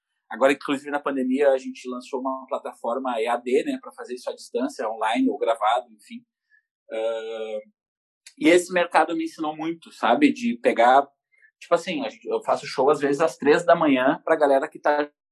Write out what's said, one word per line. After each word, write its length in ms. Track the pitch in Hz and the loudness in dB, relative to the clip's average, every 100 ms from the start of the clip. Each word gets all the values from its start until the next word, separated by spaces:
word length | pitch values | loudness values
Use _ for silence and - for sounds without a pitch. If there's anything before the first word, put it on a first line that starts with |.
| _ _ _ | _ _ _
Agora, 240 | 113 135 | 0 2
inclusive, 360 | 143 - 139 143 | 2 -2 -6 -4
na 80 | 143 | -4
pandemia, 520 | 147 135 127 131 143 | -4 -2 -2 2 4
a 80 | 135 | 2
gente 280 | 131 127 127 | -2 -12 -12
lançou 300 | 123 - 127 | -12 -8 -6
uma 260 | 131 131 127 | -6 -8 -8
plataforma 720 | 127 131 - 117 127 131 117 | -8 -8 -8 -6 -4 -4 -4
E 60 | 117 | -2
A 100 | 120 | -2
D, 280 | 123 139 | 0 0
né, 140 | 151 131 | 0 -6
pra 100 | 127 | -8
fazer 220 | - 120 | -18 -14
isso 160 | 123 135 | -10 -10
à 40 | |
distância, 540 | - - 120 139 - 113 | -12 -6 -4 -4 -4 -8
online 400 | 110 110 123 131 | -4 -2 2 0
ou 80 | 101 | 0
gravado, 560 | 117 113 107 120 117 | -2 0 2 0 -2
enfim. 320 | 107 - 120 _ _ _ _ _ _ _ | _ -20 -20 _ _ _ _ _ _ _
Ah, 680 | 110 113 113 110 110 110 107 107 _ _ _ _ _ - - | -6 -4 -6 -8 -10 -8 -10 -12 _ _ _ _ _ -20 -2
e 120 | 151 | 4
esse 240 | 180 180 | 4 2
mercado 420 | 180 170 170 160 | -2 0 2 0
me 100 | 165 | -2
ensinou 300 | 165 - 156 | -6 -6 -10
muito, 380 | 151 160 170 - | -6 -8 -8 -14
sabe? 400 | - 110 143 143 | -4 0 2 2
De 260 | 117 120 117 | 2 -4 -2
pegar, 460 | 123 107 120 135 139 _ _ _ _ _ | -2 2 4 4 2 _ _ _ _ _
tipo 120 | - | -2
assim, 320 | 170 185 151 | -2 -2 -6
a 40 | 110 | -8
gente, 180 | - - | -10 -6
eu 160 | 110 | -6
faço 240 | - - 143 | -2 -4 -4
show 240 | - 131 | 0 2
às 80 | 143 | 2
vezes 220 | 143 143 | 0 0
às 160 | 160 - | -2 0
três 280 | 139 160 | 4 4
da 120 | 175 165 | 4 4
manhã 440 | 156 131 131 165 | 4 4 2 0
pra 100 | - | 0
galera 340 | 160 143 135 156 | 2 4 4 0
que 120 | - | -4
tá 280 | 156 147 147 _ _ | -2 0 -2 _ _